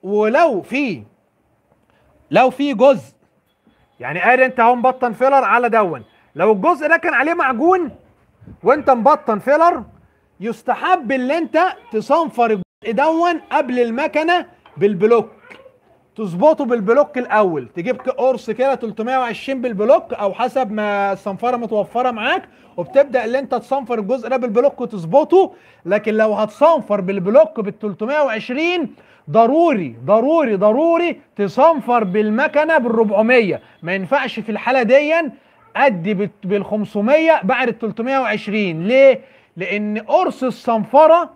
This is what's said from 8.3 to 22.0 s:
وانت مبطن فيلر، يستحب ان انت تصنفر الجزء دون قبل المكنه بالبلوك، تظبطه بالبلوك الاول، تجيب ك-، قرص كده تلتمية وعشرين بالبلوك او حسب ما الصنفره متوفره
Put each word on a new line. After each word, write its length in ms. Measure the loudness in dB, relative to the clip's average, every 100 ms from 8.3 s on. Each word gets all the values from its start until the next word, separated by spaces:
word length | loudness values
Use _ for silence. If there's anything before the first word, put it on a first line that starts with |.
| _ -20 -4
وانت 280 | 0 0 2
مبطن 480 | 2 4 2 0 -4
فيلر، 440 | 0 2 4 2 -10 _ _ _ _ _
يستحب 720 | -10 -8 -6 -4 0 -2 0
ان 180 | -4 -2
انت 280 | -4 -2 0 0 -4 -8
تصنفر 580 | -8 0 0 0 -2 0
الجزء 420 | 0 -6 _ -6
دون 460 | -2 0 0 0 -2 -4
قبل 280 | -4 -2 -2
المكنه 680 | -2 -2 -4 -2 0 -2 -4 _ _ -2
بالبلوك، 540 | -2 2 2 2 0 -12 _ -20 -20 _ _ _ _ -12
تظبطه 480 | -8 0 2 2
بالبلوك 540 | -2 -2 0 2 2 -2
الاول، 500 | -2 0 2 -2 -8
تجيب 280 | -10 -6 -6
ك-، 120 | -6
قرص 420 | -2 -2 -2 -6
كده 240 | -4 -2
تلتمية 440 | -2 -6 -8 -4 -2
وعشرين 420 | -4 -8 -8 -6
بالبلوك 540 | -6 -4 2 2 2
او 200 | -6 -6
حسب 380 | -2 -4 -2 -4
ما 400 | -4 -4 -2 -2
الصنفره 440 | -4 -8 -6 -4 -4
متوفره 540 | -4 -4 -2 -2